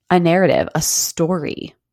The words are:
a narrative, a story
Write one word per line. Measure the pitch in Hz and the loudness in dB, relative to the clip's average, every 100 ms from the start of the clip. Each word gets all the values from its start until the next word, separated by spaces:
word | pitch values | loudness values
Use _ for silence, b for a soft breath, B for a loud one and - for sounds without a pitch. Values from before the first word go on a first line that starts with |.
| _ | _
a | 180 | 2
narrative, | 170 180 175 - 85 | 4 4 4 2 0
a | 160 | -4
story | - - - - 165 180 143 - - _ _ | -4 -4 -4 -2 -2 -2 -6 -10 -14 _ _